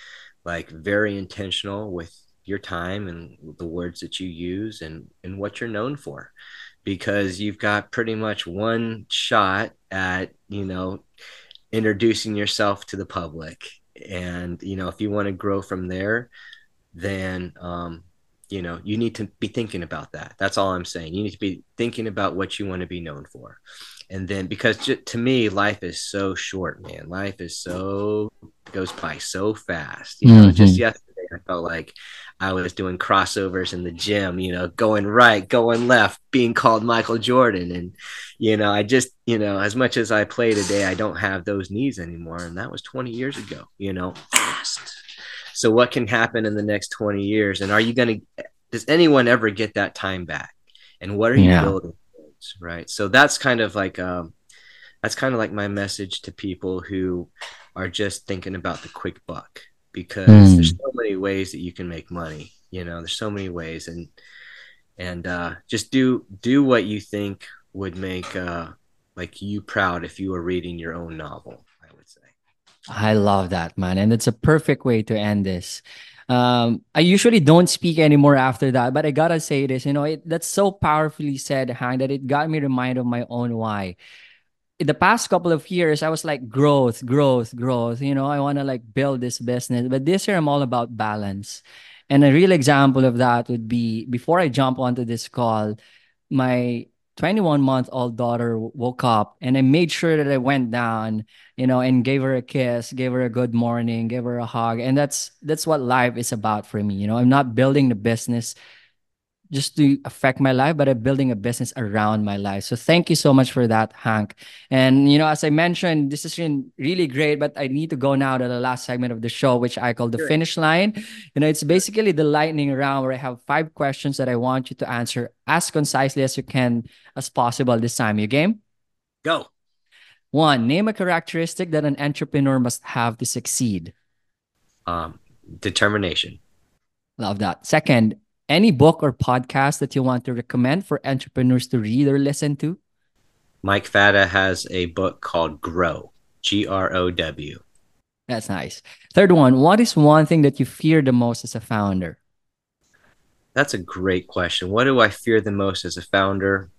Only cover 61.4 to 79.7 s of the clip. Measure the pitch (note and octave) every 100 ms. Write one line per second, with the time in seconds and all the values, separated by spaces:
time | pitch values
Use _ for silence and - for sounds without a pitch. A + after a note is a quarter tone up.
61.4 | F#2+ - F2+ E2+ F2+ E2 - F2 E2 D2+
62.4 | E2+ _ _ F#2 F2 E2+ E2 - A2 G2+
63.4 | F#2+ F2 D#2+ E2 - E2+ E2 _ - -
64.4 | - - - _ _ - F2+ F2 F2 F2+
65.4 | F2 F2 - A2+ - C3 C3 B2 - G2
66.4 | A#2+ C3+ C#3 A#2+ G2 G#2+ - G#2 G2+ G2
67.4 | - - _ F#2+ F#2+ F2+ F#2+ F#2 F2+ F#2+
68.4 | F2+ E2+ E2 - _ _ _ - F2 -
69.4 | G2+ G2+ - - F#2+ F2 E2 - F#2+ F#2
70.4 | E2+ F2+ E2+ E2+ E2 E2 E2+ D#2+ D2 D2+
71.4 | B1+ - _ _ _ _ _ _ _ _
72.4 | _ _ _ _ - G#2+ G#2+ G#2+ G2+ G2
73.4 | F2+ F2 E2+ - F2+ F#2+ G#2 A2+ A#2+ -
74.4 | - D#3 D#3 C#3 C3 A2+ G#2+ G#2+ G#2 G#2
75.4 | F#2+ F#2 - - - - - - - B2
76.4 | B2 B2 A#2 A2+ - D3 F3 G3 A#3+ A3+
77.4 | C#3+ E3 F3 - F3 D#3+ D3+ D3 C#3+ C#3
78.4 | C3 B2+ C3+ B2+ B2 C3 D#3 C#3 D#3+ E3
79.4 | - C#3+ C3+